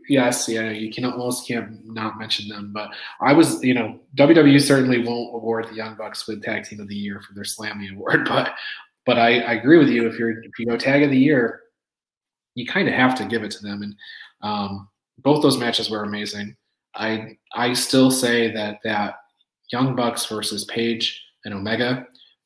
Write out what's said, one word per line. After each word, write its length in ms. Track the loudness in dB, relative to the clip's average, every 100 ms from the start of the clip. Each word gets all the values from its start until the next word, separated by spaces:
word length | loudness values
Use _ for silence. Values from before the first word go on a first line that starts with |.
| 0
yes, 400 | 2 2 0 -2
yeah, 220 | -4 -4
you 180 | -6 -8
can 120 | -6
almost 420 | -6 -4 -4 -4 -4
can't 320 | -6 -8 -14 -14
not 320 | -8 -8 -8
mention 300 | -6 -6 -6
them. 240 | -12 -10
But 140 | -10 -10 -12 -14 -2
I 120 | 2
was, 300 | 4 4 2
you 100 | 0
know, 280 | 2 0 -8 _ 4
W 180 | 6
W 220 | 8 8 8
E 20 |
certainly 400 | 6 4 4 2
won't 340 | 0 -4 -6
award 360 | -6 -4 -2 -4
the 80 | -10
Young 180 | -12
Bucks 320 | -10 -12 -10 -10
with 160 | -8
Tag 220 | -6 -6
Team 160 | -8 -14
of 80 | -10
the 80 | -8
Year 240 | -8 -10
for 140 | -14
their 100 | -12
Slammy 480 | -10 -8 -8 -10 -12
Award, 300 | -10 -2 0
<laughs> 40 | 0
but, 260 | 0 -2 -6 -12 -14 -18 _ 0
but 100 | 4
I, 220 | 4 4
I 140 | 0
agree 260 | 0 6 8
with 120 | 8
you. 180 | 4 0
If 100 | -2
you're, 240 | -4 -4
if 160 | -10 -6
you 80 | -4
go 100 | -2
Tag 280 | 2 2
of 60 | 4
the 60 | 4
Year, 440 | 4 4 0 -4 _ _ _ _ _ _ _ _ _ -12
you 100 | -4
kinda 240 | -2 0
have 240 | 2 2
to 100 | 2 -4
give 180 | -4
it 80 | -6
to 100 | -10
them. 200 | -10 -10
And, 120 | -10 -14 -20 -20 -20 _
um, 460 | -8 -6 -6 -8 -14 _ _ _
both 220 | 2 4
those 160 | 4 2
matches 320 | 0 -2 -2
were 140 | -4
amazing. 540 | -6 -6 -8 -8 -10 -14 _ _ _ -6
I, 420 | -4 -4 -8 -18 _
I 200 | -2 0
still 360 | 0 2 4 4
say 400 | 4 2 2 0
that, 280 | -2 -6 -6
that 360 | -4 -4 -4 -8 _ _ _ _ -4
Young 240 | 0 0
Bucks 320 | 2 -2 -2 -4
versus 380 | -4 -6 -6
Page 600 | -6 -2 -2 -2 -4 -6 -20 _
and 100 | -10
Omega, 540 | -6 -4 0 0 -2 -6 _ _ _